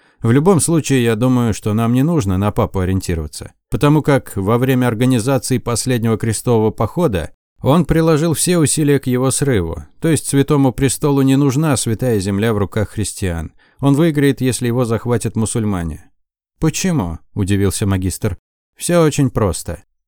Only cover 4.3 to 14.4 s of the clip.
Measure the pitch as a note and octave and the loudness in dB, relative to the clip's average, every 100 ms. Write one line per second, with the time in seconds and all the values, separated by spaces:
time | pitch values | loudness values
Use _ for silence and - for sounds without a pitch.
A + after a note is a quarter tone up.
4.3 | - F#2+ A#2+ C3 B2+ B2 A2 B2+ B2+ B2+ | -4 0 0 2 2 0 0 2 2 0
5.3 | C3+ - B2+ - A#2 B2+ B2 A2+ A2 A2+ | -2 0 -4 -2 -4 -2 -2 0 0 -2
6.3 | G#2+ - A2+ G#2+ - A2+ - E3 F#2 D2 | -2 0 2 2 0 -4 0 0 0 -6
7.3 | - _ _ B2 D#3+ D#3 D#3 D#3+ D3 E3 | -12 _ _ 2 2 2 2 2 2 0
8.3 | C#3+ - F3 D3 - D3 C#3 B2+ B2 C3 | 0 0 2 2 2 2 0 0 0 0
9.3 | - C#3 A2+ E2 D#2+ - - E3 D3+ - | 0 0 0 -2 -6 -12 -6 0 0 0
10.3 | C#3 C3+ D3+ C3+ - C3+ - D3+ C#3 C3+ | 0 2 2 2 2 -2 0 0 2 2
11.3 | C3+ C#3+ B2+ D#3+ C3 A#2 A2 B2+ G#2+ F#2+ | 2 2 2 0 0 -2 -2 0 0 0
12.3 | G2 A2+ G#2 F#2+ A2 G2+ - G2 - F#2+ | 0 0 0 -2 -2 -4 -4 -8 -6 -6
13.3 | E2 D#2+ - _ - C#3 C#3 E3+ D3 C#3 | -6 -8 -14 _ -4 0 2 2 2 0
14.3 | C3 | 0